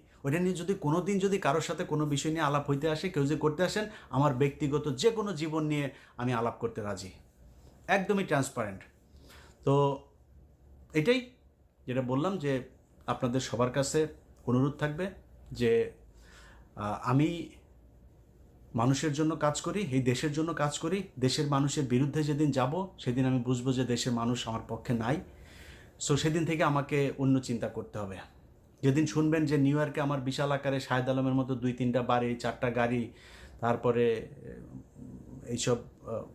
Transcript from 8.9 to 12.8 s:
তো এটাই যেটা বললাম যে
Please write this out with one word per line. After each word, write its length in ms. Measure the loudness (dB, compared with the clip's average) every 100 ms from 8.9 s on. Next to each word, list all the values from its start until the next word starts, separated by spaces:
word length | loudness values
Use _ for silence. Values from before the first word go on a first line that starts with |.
| _ _ -20 -20 -20 -20 -4
তো 400 | 2 4 4 0 -8 _ -20 -20 -20 -20 -20 -20 -4
এটাই 360 | 0 2 2 -2 -14 _ _ _ _ -4
যেটা 160 | -2
বললাম 360 | 0 0 0 0
যে 300 | 0 -2 -4 -16